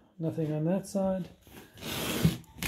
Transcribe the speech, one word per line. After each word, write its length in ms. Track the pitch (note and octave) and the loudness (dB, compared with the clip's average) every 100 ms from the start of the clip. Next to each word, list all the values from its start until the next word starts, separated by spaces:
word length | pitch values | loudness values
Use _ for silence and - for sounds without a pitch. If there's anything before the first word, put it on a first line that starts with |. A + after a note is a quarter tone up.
| - - | -20 -4
nothing 340 | D#3+ D#3+ D3+ | -2 0 0
on 120 | D3+ | 2
that 240 | D#3+ F#3+ - | 2 2 0
side. 400 | G3 F#3+ F#3+ E3 - - - - - - - - - - - - - | 0 2 0 -4 -12 -20 -20 -20 -12 -6 -4 -2 4 4 4 -8 -6